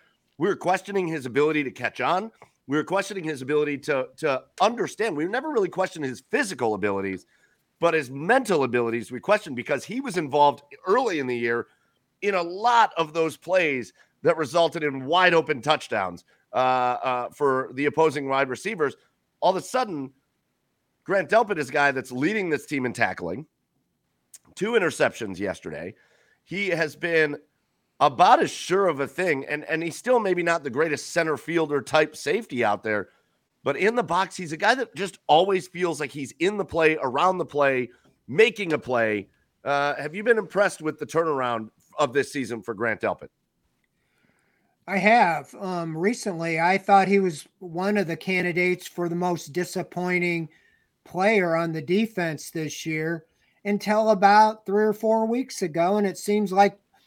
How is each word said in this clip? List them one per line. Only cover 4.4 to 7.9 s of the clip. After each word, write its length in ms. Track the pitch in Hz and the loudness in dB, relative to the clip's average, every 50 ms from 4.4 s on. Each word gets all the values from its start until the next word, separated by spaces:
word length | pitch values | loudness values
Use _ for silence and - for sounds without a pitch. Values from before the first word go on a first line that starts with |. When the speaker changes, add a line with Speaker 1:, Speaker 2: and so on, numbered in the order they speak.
| - _ _ - | -4 _ _ 0
Speaker 1:
understand. 540 | 180 214 240 233 185 139 - - 214 233 170 | 2 2 2 0 -4 -6 -4 -4 -4 -2 -2
We 100 | 143 156 | -4 -4
never 240 | 180 208 254 277 320 | -4 -4 -4 -4 -4
really 200 | 302 233 196 175 | -2 -2 -2 -2
questioned 360 | - 175 185 180 - 165 147 | -2 -2 -4 -4 -4 -6 -8
his 160 | 131 123 - - _ | -8 -8 -10 -8 _
physical 440 | - 262 285 196 180 127 123 113 107 | -2 -2 -2 -2 -4 -2 -2 -2 0
abilities, 520 | 101 92 104 98 98 95 98 95 90 - _ _ _ _ _ _ _ _ _ _ _ | 0 0 0 0 -2 -2 -4 -6 -8 -10 _ _ _ _ _ _ _ _ _ _ _
but 140 | 165 170 | 0 2